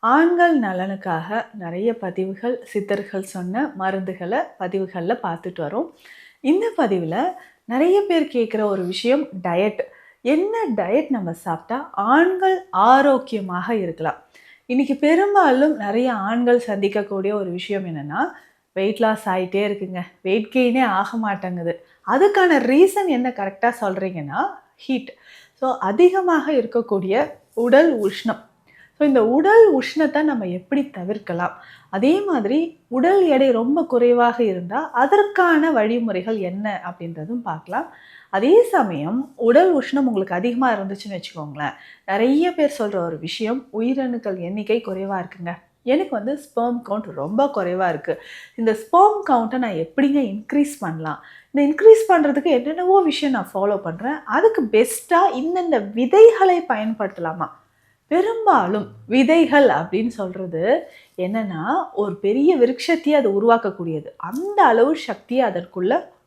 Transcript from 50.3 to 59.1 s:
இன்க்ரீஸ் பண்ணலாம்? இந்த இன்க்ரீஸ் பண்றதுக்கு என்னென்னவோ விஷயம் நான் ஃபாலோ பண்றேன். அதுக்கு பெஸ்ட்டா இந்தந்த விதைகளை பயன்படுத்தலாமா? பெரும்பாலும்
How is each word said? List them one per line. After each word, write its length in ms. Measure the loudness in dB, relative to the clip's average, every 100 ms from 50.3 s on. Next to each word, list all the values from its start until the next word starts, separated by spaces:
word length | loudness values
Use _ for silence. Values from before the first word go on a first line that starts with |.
இன்க்ரீஸ் 400 | -6 -4 -2 -2 -4
பண்ணலாம்? 400 | -8 -6 -8 -10 -14 -20 _
இந்த 100 | 0 0
இன்க்ரீஸ் 360 | 6 8 8 8
பண்றதுக்கு 420 | 2 4 0 2 0
என்னென்னவோ 400 | 0 -4 4 4 4
விஷயம் 260 | 0 -2 -2
நான் 160 | -4
ஃபாலோ 240 | -2 -2 -2
பண்றேன். 400 | -4 -8 -6 -6 -2 2
அதுக்கு 260 | 2 2 2
பெஸ்ட்டா 480 | 2 2 -2 0 2 4 0
இந்தந்த 360 | -4 -2 0 -2 -2 -4
விதைகளை 600 | 2 10 10 10 2 2 0
பயன்படுத்தலாமா? 760 | -4 -4 -4 -6 -6 -8 -6 -8 -10 _ _ _ _ _
பெரும்பாலும் 800 | 0 0 0 2 2 2 -2 -6 -14 -2